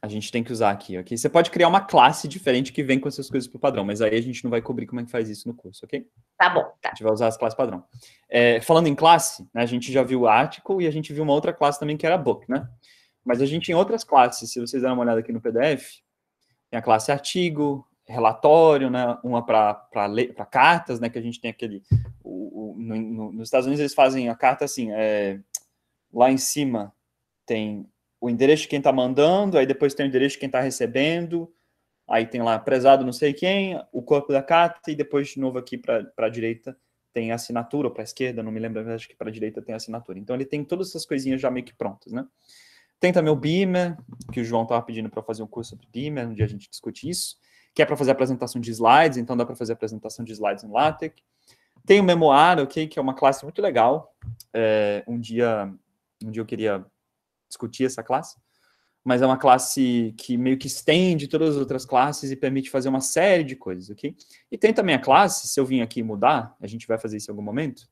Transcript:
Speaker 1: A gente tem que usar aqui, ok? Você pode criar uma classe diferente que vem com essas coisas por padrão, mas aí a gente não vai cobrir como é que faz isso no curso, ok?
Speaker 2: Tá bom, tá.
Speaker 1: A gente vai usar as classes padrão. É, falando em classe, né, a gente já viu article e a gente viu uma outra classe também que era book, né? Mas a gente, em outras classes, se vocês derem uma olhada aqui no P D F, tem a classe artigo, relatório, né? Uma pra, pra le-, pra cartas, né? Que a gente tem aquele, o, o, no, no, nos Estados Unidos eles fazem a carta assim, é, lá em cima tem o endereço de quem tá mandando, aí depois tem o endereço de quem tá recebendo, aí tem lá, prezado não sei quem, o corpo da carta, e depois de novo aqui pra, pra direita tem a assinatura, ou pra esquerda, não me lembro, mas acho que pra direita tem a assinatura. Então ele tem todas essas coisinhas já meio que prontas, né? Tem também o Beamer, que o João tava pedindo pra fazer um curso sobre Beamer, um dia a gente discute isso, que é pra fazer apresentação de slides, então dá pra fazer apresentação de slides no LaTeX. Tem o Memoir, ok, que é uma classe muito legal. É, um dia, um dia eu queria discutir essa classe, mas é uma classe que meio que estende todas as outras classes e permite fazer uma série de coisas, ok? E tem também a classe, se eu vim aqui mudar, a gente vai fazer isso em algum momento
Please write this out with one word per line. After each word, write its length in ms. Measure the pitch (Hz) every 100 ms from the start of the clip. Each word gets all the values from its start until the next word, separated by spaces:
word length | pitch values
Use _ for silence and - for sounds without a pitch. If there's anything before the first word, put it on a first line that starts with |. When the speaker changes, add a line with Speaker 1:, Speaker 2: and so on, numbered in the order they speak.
Speaker 1:
A 60 | 107
gente 240 | 107 104
tem 100 | 120
que 120 | 117
usar 180 | 117 110
aqui, 260 | 101 - 92
ok? 200 | 92 117
Você 100 | 151
pode 240 | 165 170
criar 160 | - 170
uma 140 | 190
classe 440 | 196 160 127 151 156
diferente 420 | - - 123 131
que 100 | -
vem 160 | 139 131
com 120 | 139
essas 200 | 139 135
coisas 180 | 135 127
por 120 | -
padrão, 240 | 143 123
mas 180 | 98 104
aí 140 | 110 110
a 60 |
gente 200 | 120 120 123
não 40 |
vai 120 | 117
cobrir 260 | 113 123 -
como 140 | 123
é 20 |
que 80 | 120
faz 160 | 123 110
isso 220 | 104 -
no 40 |
curso, 320 | 120 92 - 107
ok? 220 | 139 - _ _ _
Speaker 2:
Tá 120 | 180
bom, 140 | 175 - -
tá. 100 | -
Speaker 1:
A 20 |
gente 100 | -
vai 80 | 110
usar 160 | 107 117
as 80 | 113
classes 220 | 117 -
padrão. 260 | 127 92 - 123 - _ _
É, 320 | 120 120 117
falando 260 | - 160 165
em 80 | 139
classe, 500 | 160 170 165 - -
né, 80 | -
a 40 | 120
gente 260 | 123 120
já 100 | 131
viu 240 | 123 131 117
article 560 | 110 147 - - 196
e 60 | 170
a 40 |
gente 200 | 151 156
viu 120 | 147
uma 100 | 156
outra 180 | 143 156
classe 260 | 165 143 143
também 200 | 147 151
que 80 | 160
era 120 | 180
book, 320 | 131 104 -
né? 200 | 131 - - _ _ _ _
Mas 180 | - 120
a 40 | 139
gente, 240 | 160 160
em 60 | 170
outras 280 | 202 226
classes, 480 | - 139 123 - 117
se 80 | -
vocês 220 | 120 139
derem 140 | 127 123
uma 80 |
olhada 160 | 120 113
aqui 120 | 110
no 100 | 113
P 100 | 113
D 80 | 113 143
F, 260 | 135 - - _ _ _ _ _ _ _
tem 80 | 120
a 20 |
classe 300 | 113 110 110
artigo, 760 | 143 - 185 175 151 147 135 - _
relatório, 840 | _ 120 113 - 151 160 160 147 131
né? 260 | 127 123 120
Uma 220 | 123 120 120
pra, 300 | 113 107 104
pra 320 | _ 110 101
le-, 260 | 104 123
pra 100 | -
cartas, 560 | 104 131 139 135 - 123
né? 80 | 117
Que 120 | 120
a 20 |
gente 180 | 117 117
tem 120 | 117
aquele, 320 | 113 117 101 _ - - -
o, 480 | - 92 101 - 107
o, 40 | 101
no, 160 | 113 110
no, 360 | 110 113 110
nos 160 | 104 113
Estados 200 | 131 127
Unidos 120 | 143
eles 140 | 143
fazem 340 | 139 135 135 120
a 80 | 117
carta 300 | 135 135 143
assim, 260 | - 113
é, 480 | 107 110 107 101 98 - - _ _ _ _ _
lá 200 | 117 123
em 60 | 135
cima 540 | 131 - 143 117 101 _ _ _ _ _ _
tem 420 | 113 107 104 - _ _ _
o 80 | 123
endereço 360 | 117 135 151
de 60 | 151
quem 120 | 147
tá 100 | 139
mandando, 680 | 131 127 131 151 190 202 175
aí 100 | 131
depois 260 | 135 147
tem 120 | 139 143
o 40 |
endereço 240 | 127 139
de 60 | -
quem 100 | 139
tá 100 | 131
recebendo, 920 | 131 127 117 123 143 170 170 170 165 _ _ _ _ _ -
aí 160 | 113 113
tem 160 | 123
lá, 160 | 117 110
prezado 480 | - 131 127 135 127
não 80 |
sei 200 | 123 151
quem, 460 | 143 185 196 190 180 -
o 100 | -
corpo 320 | 120 143 139
da 80 | 139
carta, 500 | 135 165 170 170 -
e 40 | 147
depois 340 | 143 143 139
de 100 | -
novo 200 | 131 127
aqui 180 | 127 120
pra, 260 | - 117
pra 240 | 101 - 110
direita 480 | 117 113 117 - 135 _ _ _
tem 180 | - 113
a 40 | 117
assinatura, 520 | - 120 117 147 131
ou 60 |
pra 100 | -
esquerda, 400 | 110 - 127 117
não 80 | 110
me 80 | 110
lembro, 240 | 113 110
mas 120 | 110 113
acho 120 | -
que 80 | _
pra 160 | 107
direita 300 | 110 110 110
tem 120 | 110
a 40 | 110
assinatura. 420 | - 113 - 92
Então 160 | 101 127
ele 100 | 135
tem 180 | 147
todas 260 | 143 175 185
essas 160 | 165 -
coisinhas 340 | 143 135 131
já 100 | 131
meio 160 | 127 127
que 80 |
prontas, 380 | _ 104 98 -
né? 140 | 226 269 _ _ - _ _ _ _
Tem 120 | 180
também 220 | 180 156
o 20 | 151
Beamer, 600 | 151 170 196 180 180 160 - - -
que 80 | -
o 60 | 113
João 220 | 117 113
tava 160 | 120
pedindo 260 | 117 113 110
pra 140 | 110
fazer 180 | 107 110
um 60 | 110
curso 240 | - 117
sobre 160 | - _
Beamer, 380 | 117 143 147 117
um 40 | 107
dia 100 | 107
a 20 |
gente 220 | 113 -
discute 400 | - - - 143
isso, 280 | 175 - - _ _ _
que 80 | -
é 40 | 151
pra 100 | 151
fazer 140 | 135
apresentação 500 | 135 131 127 123 127
de 80 | 113
slides, 480 | 110 117 135 165 127
então 180 | 117 123
dá 80 |
pra 120 | 120 123
fazer 180 | 113
apresentação 500 | 117 110 110 110 -
de 100 | 113
slides 300 | 107 104 104
no 100 | 107
LaTeX. 420 | 107 151 156 156 _ _ _ _ _ _ _
Tem 160 | - 196
o 40 |
Memoir, 560 | 190 170 160 139 165 180
ok, 280 | 135 - 156
que 120 | 156
é 20 |
uma 140 | 135 131
classe 280 | 139 139
muito 160 | 139 -
legal. 520 | 202 123 113 151 - _ - 113 -
É, 500 | 113 110 107 104 104 101
um 120 | 120
dia, 540 | 113 113 120 110 98 92 _ _ _ _
um 60 | 110
dia 120 | 110
eu 40 | 110
queria 400 | 110 107 98 92 _ _ _ _ _ _
discutir 360 | - 117 - 131
essa 180 | 127
classe, 340 | 113 131 160 - _ _ _ _ _ _
mas 180 | - 123
é 40 | 131
uma 100 | 131
classe 800 | 139 127 - - 131 120 113 107
que 200 | - 120
meio 200 | 127 131
que 100 | 139
estende 600 | - - 160 185 165 139
todas 220 | 156 160
as 80 | 143
outras 280 | 131 131 -
classes 440 | 131 139 147 139
e 60 | 131
permite 340 | 135 135 131
fazer 180 | 139 127
uma 140 | 135
série 420 | 135 - 185 180
de 120 | 147 131
coisas, 340 | - 92 92
ok? 260 | 107 139 - _ _ _
E 60 | 226
tem 140 | 220
também 220 | 226 196
a 60 | 135
classe, 480 | 135 143 196 - -
se 120 | -
eu 60 | 127
vim 160 | 131
aqui 220 | 113 127
mudar, 520 | 110 104 120 147 113 _
a 60 | 101
gente 200 | 113 -
vai 120 | 113
fazer 180 | 113 107
isso 120 | 104
em 40 |
algum 80 | 104
momento 480 | 104 117 156 117 _